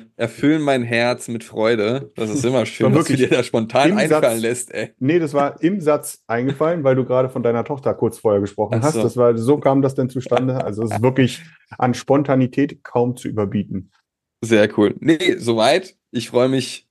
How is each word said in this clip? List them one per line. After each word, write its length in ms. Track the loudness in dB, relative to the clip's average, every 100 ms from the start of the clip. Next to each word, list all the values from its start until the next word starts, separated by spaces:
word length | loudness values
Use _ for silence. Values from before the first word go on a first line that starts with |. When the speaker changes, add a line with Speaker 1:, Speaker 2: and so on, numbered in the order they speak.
| -8 -6
Speaker 1:
erfüllen 460 | -6 0 0 2
mein 220 | 2 0
Herz 440 | 0 0 0 -2 -6
mit 160 | -10
Freude. 680 | -8 -2 0 2 0 -2 -6 -8
Das 140 | -4
ist 140 | -2 0
immer 200 | 0 -2
Speaker 2:
<laughs> 20 |
Speaker 1:
schön, 200 | 0 2
Speaker 2:
War 120 | 2
Speaker 1:
was 60 | 2
du 80 |
Speaker 2:
wirklich 160 | 2 2
Speaker 1:
dir 60 | 0
da 80 |
spontan 480 | 0 -2 0 2 2
Speaker 2:
im 60 | 2
Speaker 1:
einfallen 240 | 2 2 2
Speaker 2:
Satz. 80 | 0
Speaker 1:
lässt, 320 | -4 -4 -8
ey. 180 | -8 -8 -4
Speaker 2:
Nee, 180 | 0 0
das 140 | 0
war 280 | 0 -2 0
im 160 | -2 0
Satz 420 | 0 0 -2 -14 -6
eingefallen, 560 | -2 -2 0 -2 0
weil 120 | 2 2
du 100 | 2
gerade 240 | 0 0
von 120 | 0
deiner 200 | 0 0
Tochter 300 | -2 -4 -4 0
kurz 220 | -2 0
vorher 220 | 0 2
gesprochen 340 | 0 -4 -2 0
Speaker 1:
Ach 40 |
Speaker 2:
hast. 100 | 0 0
Speaker 1:
so. 60 |
Speaker 2:
Das 140 | -2 2
war, 180 | 2 2
so 200 | 2 2
kam 240 | 2 2
das 140 | 0 -2
denn 140 | -4
zustande. 540 | -4 -2 -2 -2 -4
Also 200 | -6 -4
es 80 | -4
ist 100 | 0
wirklich 380 | 0 2 0 0 -18 _ -16 -2
an 160 | -2
Spontanität 880 | -2 0 0 2 0 0 0 -4 -4
kaum 320 | -6 -2 -2 -4
zu 120 | -8
überbieten. 640 | -4 -4 -4 -6 -8 -12 _ _ _ _ -10
Speaker 1:
Sehr 240 | 0 4 4 4
cool. 160 | 2 2
Nee, 360 | 0 2 2 0
soweit. 580 | 0 2 2 2 -2 _ _
Ich 220 | -10 -4
freue 180 | 0 2
mich, 400 | 0 -4 -10 _